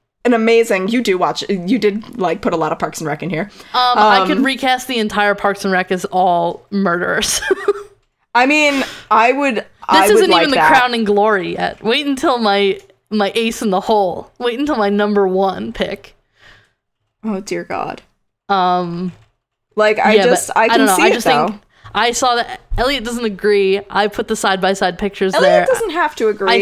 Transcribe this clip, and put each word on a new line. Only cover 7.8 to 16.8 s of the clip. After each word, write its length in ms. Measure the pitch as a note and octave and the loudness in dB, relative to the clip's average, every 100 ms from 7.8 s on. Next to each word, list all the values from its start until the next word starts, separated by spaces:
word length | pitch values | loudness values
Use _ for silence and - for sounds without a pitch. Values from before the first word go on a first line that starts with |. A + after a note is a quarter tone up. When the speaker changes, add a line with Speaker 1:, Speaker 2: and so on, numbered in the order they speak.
| - | -6
Speaker 2:
<laughs> 460 | _ _ _ _ | _ _ _ _
Speaker 1:
I 120 | A#3 C4 | 0 2
mean, 380 | D4+ D4 C#4 - - - | 2 2 0 -4 -8 -2
I 220 | A3 A#3+ | 2 2
would, 240 | C4+ C#4+ G#3 | 2 0 -2
Speaker 2:
This 80 | - _ - | -6 _ 0
Speaker 1:
I 180 | D4 G4 | 2 4
would 100 | G#4 | 4
Speaker 2:
isn't 140 | F#4 | 4
Speaker 1:
like 120 | F4 | 4
Speaker 2:
even 80 | D#4 | 2
the 60 | B3 | 2
Speaker 1:
that. 120 | D#3 | 4
Speaker 2:
crowning 360 | C4 B3 A#3+ | 4 2 0
glory 480 | G#3 G3+ G#3+ G3+ E3+ | 0 2 2 2 -2
yet. 280 | F3 F3 - | -4 -6 -4
Wait 240 | G#3 C4+ C#4+ | -2 -2 -2
until 320 | C4+ D#4+ B3 | -2 0 0
my, 420 | G#3+ G3+ G3+ - - _ - | 2 2 2 -2 -8 _ -6
my 220 | G#3+ G3+ | -2 -2
ace 260 | A3 A3+ A3+ | -2 -2 -2
in 80 | A3+ | -2
the 100 | F#3 | -2
hole. 500 | F#3+ G#3+ F#3+ E3 - - | 0 0 0 -4 -12 -8
Wait 200 | B3 A#3+ | -6 -4
until 180 | C#4+ B3+ | -2 0
my 120 | G3+ | 0
number 380 | G3+ G#3 G3+ F#3+ | 0 0 0 0
one 460 | F#3 G3 F#3 A3 | 0 -2 -2 -8
pick. 420 | A3+ - - - _ _ _ - - _ _ | -6 -6 -8 -16 _ _ _ -20 -20 _ _